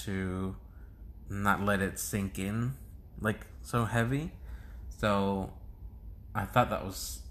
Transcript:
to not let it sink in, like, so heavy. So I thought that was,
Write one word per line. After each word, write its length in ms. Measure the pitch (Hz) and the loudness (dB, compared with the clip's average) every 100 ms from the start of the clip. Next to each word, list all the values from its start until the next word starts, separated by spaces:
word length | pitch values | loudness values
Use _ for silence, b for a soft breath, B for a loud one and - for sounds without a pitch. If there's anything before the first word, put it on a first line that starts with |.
to 520 | - 95 95 92 95 95 - B B B B - - | -2 0 0 0 -2 -4 -10 B B B B -14 -6
not 340 | 98 101 90 | 2 4 6
let 180 | 101 98 | 6 4
it 180 | 95 87 | 4 0
sink 400 | - 107 95 95 | -2 0 0 -2
in, 360 | 95 110 123 135 - - - - | -2 0 0 -4 -10 -14 -14 0
like, 260 | 107 104 - - | 0 0 -4 -12
so 220 | - 120 | 0 2
heavy. 480 | 110 117 117 139 175 - B B B B B | 4 4 4 2 0 -6 B B B B B
So 640 | - 107 101 98 98 95 - - - - - - - - | 0 4 6 4 2 -2 -6 -14 -12 -14 -12 -12 -12 -4
I 100 | 104 98 | -2 4
thought 240 | 123 120 | 4 4
that 140 | 104 | 2
was, 360 | 95 95 - - - | -2 -4 -6 -8 -10